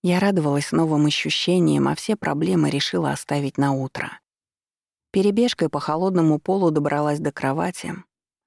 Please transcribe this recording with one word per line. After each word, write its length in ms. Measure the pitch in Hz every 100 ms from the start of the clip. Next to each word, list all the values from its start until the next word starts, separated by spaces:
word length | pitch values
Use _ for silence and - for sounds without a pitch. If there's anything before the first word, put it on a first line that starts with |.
Я 180 | 185 180
радовалась 520 | 196 190 151 143 147
новым 340 | 160 160 151 151
ощущениям, 800 | 147 151 - - 185 165 143 139
а 80 | 156
все 200 | - 214
проблемы 540 | - 143 160 180 147
решила 420 | 143 - 185 151
оставить 460 | 139 - 143 139 -
на 160 | 139
утро. 460 | 135 131 - - - _ _ _ _ _ _ _ _ _
Перебежкой 580 | 196 196 202 240 - 156
по 100 | 147
холодному 600 | - 156 190 180 160 151
полу 320 | - 196 175
добралась 480 | 151 147 143 147 147
до 120 | 156
кровати, 640 | - 135 143 175 - - 190 - _ _ _